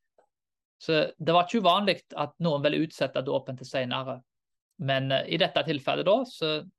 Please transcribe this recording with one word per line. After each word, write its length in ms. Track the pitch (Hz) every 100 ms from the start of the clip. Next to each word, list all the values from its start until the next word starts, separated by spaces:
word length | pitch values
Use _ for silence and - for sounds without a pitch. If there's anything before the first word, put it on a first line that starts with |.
| _ _ _ _ _ _ _ _
Så 300 | - 156 151 -
det 160 | 160
var 120 | 170
ikke 160 | 175 233
uvanlig 380 | 185 180 208 165 - -
at 220 | 143 -
noen 220 | 170 143
ville 220 | 147 151 160
utsette 340 | - 135 139
dåpen 320 | 135 139 131 127
til 120 | 131
senere. 520 | 139 127 131 131 127 - _ _ _ _ -
Men, 320 | 135 135 135
eh, 140 | 135 -
i 80 | 165
dette 220 | 175 - 143
tilfellet 400 | 151 - 143 151
da, 140 | 220
så 280 | 254 - 156 156 180